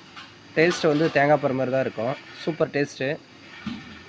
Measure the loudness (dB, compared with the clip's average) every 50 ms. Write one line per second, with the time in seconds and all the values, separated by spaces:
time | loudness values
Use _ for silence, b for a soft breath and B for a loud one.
0 | -20 -20 -20 -20 -20 -20 -20 -20 -14 -4 2 2 4 4 2 2 2 2 4 4
1 | 2 2 4 4 6 6 4 4 2 0 0 0 -2 0 0 0 0 -2 -2 -4
2 | -4 -4 -4 -6 -10 -18 -14 -8 -6 -4 -2 -2 -2 -2 0 -2 -2 -2 -4 -6
3 | -4 -4 -4 -6 -10 -18 -20 -20 -20 -20 -18 -14 -12 -12 -12 -12 -14 -16 -18 -18
4 | -12